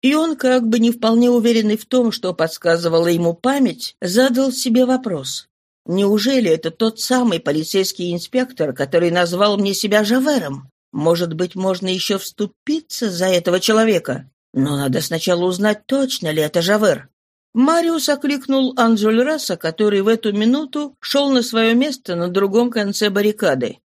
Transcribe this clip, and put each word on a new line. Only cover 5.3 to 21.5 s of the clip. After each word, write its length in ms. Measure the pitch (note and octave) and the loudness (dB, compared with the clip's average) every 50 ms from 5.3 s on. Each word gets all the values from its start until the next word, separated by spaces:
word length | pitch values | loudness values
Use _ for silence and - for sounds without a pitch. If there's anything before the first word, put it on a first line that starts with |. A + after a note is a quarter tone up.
| - - - _ _ _ _ _ _ _ _ | -12 -12 -14 _ _ _ _ _ _ _ _
«Неужели 640 | - E3+ F#3+ G3+ G3 G#3 G#3+ G#3 B3+ C#4 C4 A#3 F3 | -4 -2 0 2 2 2 2 2 2 2 2 2 2
это 180 | D#3+ D#3+ - D#3+ | 0 0 -2 -8
тот 300 | D#3+ _ A3+ A3 A3 - | -4 _ -2 -2 -2 -4
самый 400 | - - B3+ B3+ B3 A#3 F#3 D#3+ | -4 -2 0 2 2 2 0 0
полицейский 760 | - D#3 D3 D#3 D#3+ - - G3 F#3+ F#3 - - F3 F3 E3+ | -2 -2 -2 -2 -2 -2 0 -2 -2 -2 -4 -6 -6 -6 -4
инспектор, 580 | F3 - - - B3+ B3+ B3+ - - D#3+ D3 | -6 -8 -4 -4 -4 -4 -4 -4 -4 -4 -4
который 380 | B2+ - C#3+ C#3 C3+ E3+ F3 F3 | -2 -4 -6 0 0 0 0 2
назвал 480 | E3+ F3+ F3+ E3+ F3 F3+ G3+ G#3 G3+ | 2 0 0 0 0 0 0 2 2
мне 160 | G3 G3+ G3+ G3 | 0 0 -2 -2
себя 300 | - - G#3 G3+ G#3+ G#3+ | -2 -2 0 2 2 2
Жавером? 680 | G3+ A#3 C4 C4 D4+ D4 B3+ F3 C#3+ C#3 C3+ - - _ _ _ _ | 2 0 0 2 0 0 0 -2 -4 -8 -10 -12 -18 _ _ _ _
Может 420 | - - D3 E3 E3+ E3+ F3+ E3+ D#3+ | -8 -2 0 0 2 0 0 -4 -4
быть, 200 | D#3 F3+ F3+ - | -6 -6 -6 -4
можно 340 | F#3 F#3+ F#3+ F#3+ F3+ F#3+ | -4 -4 -2 -2 -2 -4
ещё 300 | F#3 F#3 F#3 - - G#3 | -4 -4 -4 -4 -4 -4
вступиться 920 | F#3+ - - - - G#3 G3+ _ _ _ - D4+ D#4+ - _ - - A#3+ G#3+ | -4 -6 -10 -6 -6 -6 -6 _ _ _ -4 -4 -4 -4 _ -8 -6 -4 -4
за 160 | F3+ E3+ F#3 | -2 -2 0
этого 320 | F#3 F#3 F3 E3+ F3+ F3 F#3 | 2 0 0 2 0 0 0
человека? 680 | F3+ - A3 A3 A3+ A3+ G#3 E3+ - - - - - _ _ _ _ _ - | 2 2 2 2 4 4 2 0 0 -4 -8 -8 -10 _ _ _ _ _ -2
Но 200 | C3+ C3+ D3 C#3+ | -2 0 0 0
надо 260 | C#3 C#3 C3+ B2 - | -2 -2 -2 -2 -2
сначала 440 | D#3+ - E3 E3 - - F3+ F3 F3 | -4 -4 -6 -4 -2 0 0 0 0
узнать, 400 | F#3 F3+ F3+ G3+ G#3+ G#3+ G#3 _ | -2 0 0 0 0 0 -2 _
точно 460 | - C4 C#4 C4+ C4 - - - D#3 | -2 0 0 0 -2 -4 -6 -4 -2
ли 100 | D#3 D#3 | 0 0
это 220 | D3+ D3+ - F3 E3+ | -2 0 0 -2 2
Жавер». 460 | F3+ G#3 G#3+ G#3+ G3 D3 A2 - _ _ _ _ _ _ _ _ _ _ | 2 2 4 4 2 2 0 -4 _ _ _ _ _ _ _ _ _ _
Мариус 560 | A3+ B3+ C#4+ E4 E4+ E4+ E4 E4 D#4+ - - | 2 2 4 4 2 2 0 -2 -2 0 -2
окликнул 640 | C#4+ C#4+ - C#4 C#4+ C4+ C4 - C4+ C4+ C4 B3+ B3+ | -2 -2 0 -4 -4 -4 -2 0 0 0 0 0 0
Анжольраса, 800 | - A#3 A3+ A3+ G#3 G#3 G#3+ A3 A3+ B3 C#4+ D#4 D#4 - - F#3 | 2 2 2 4 2 2 2 2 2 2 0 0 -4 -4 -6 -6
который 460 | E3 - E3 E3 - G#3+ G#3 G3+ G3 | -4 -4 -6 -2 0 0 0 2 2
в 60 | G3 | 2
эту 260 | G#3+ A3+ A3 - G#3+ G3+ | 2 0 0 0 -4 -2
минуту 600 | G3+ G#3+ A3+ B3+ D4 D#4 C4+ - D4 D4 C#4 _ _ | 0 2 2 2 0 -2 -6 -6 -8 -8 -8 _ _
шёл 300 | - - - C#4 C#4+ C#4 | -12 -2 0 0 2 2
на 140 | C4+ B3 A#3 | 2 0 0
своё 320 | A#3+ | 0